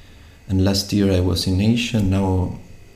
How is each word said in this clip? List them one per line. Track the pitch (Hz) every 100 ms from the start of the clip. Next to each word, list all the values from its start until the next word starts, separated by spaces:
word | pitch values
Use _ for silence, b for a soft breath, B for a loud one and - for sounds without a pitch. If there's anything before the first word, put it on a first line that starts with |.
| b b b b b
and | 95
last | 95 98 -
year | 110 98
I | 90
was | 90 85 98
in | 92
Asia. | 104 117 - 113
Now | 95 95 95 95 92 - - - -